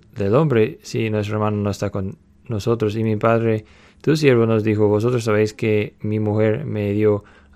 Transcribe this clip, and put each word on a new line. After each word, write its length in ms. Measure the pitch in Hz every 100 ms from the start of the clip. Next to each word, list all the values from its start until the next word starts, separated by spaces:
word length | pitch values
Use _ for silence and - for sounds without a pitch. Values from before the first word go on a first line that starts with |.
| _
del 220 | - 98 120
hombre 420 | 156 117 110 -
si 280 | - 120 113
nuestro 240 | 107 104
hermano 220 | 107 107 104
no 140 | 101
está 200 | 95 101
con 260 | 104 95 - _ _ -
nosotros". 480 | 107 117 117 107
Y 80 | 110
mi 140 | 110 107
padre, 480 | 113 117 113 110 - - - _
tu 120 | -
siervo, 320 | 160 147 120 113
nos 160 | 113
dijo: 240 | 107 107 104
Vosotros 380 | 104 117 127
sabéis 280 | 113 104 107
que 440 | - 113 107 104 -
mi 200 | 107 107
mujer 440 | 107 107 110 107
me 280 | 123 107 104
dio 320 | 104 107 101 - - -